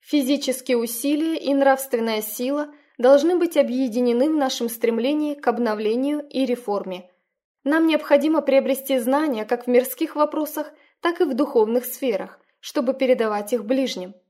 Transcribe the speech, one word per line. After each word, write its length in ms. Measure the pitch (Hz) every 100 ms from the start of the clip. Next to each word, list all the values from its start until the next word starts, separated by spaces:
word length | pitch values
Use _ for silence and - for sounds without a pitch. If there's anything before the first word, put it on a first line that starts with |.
Физические 760 | _ 302 254 285 277 254 - 240
усилия 600 | 226 - 285 294 320 320
и 160 | -
нравственная 680 | 277 277 269 - 233 226 220
сила 480 | 214 - 247 285 294 - _ _
должны 380 | 240 277 320 359
быть 200 | 339 311
объединены 720 | 240 247 262 214 247 240 285
в 80 | 311
нашем 320 | 269 - 233
стремлении 680 | 233 233 226 240 302 302
к 140 | 285 277
обновлению 800 | 220 233 214 214 233 277 294 285
и 160 | 262
реформе. 680 | 262 240 - 202 185 180 180 _ _ _ _ _
Нам 220 | - 311 330
необходимо 560 | 302 302 285 294 311
приобрести 560 | 285 269 269 269 - 269
знания 480 | 233 269 311 226 214
как 180 | 240
в 60 | 247
мирских 440 | 247 254 - 320
вопросах, 580 | 294 302 311 294 302 294 - _ _
так 220 | 339 339
и 20 |
в 80 | 339
духовных 540 | 247 285 240 214 240 240
сферах, 520 | - 269 196 185 - _ _
чтобы 320 | - 302 247
передавать 600 | 262 262 247 226 208 202
их 100 | 240
ближним. 500 | 208 262 254 196 180 202 _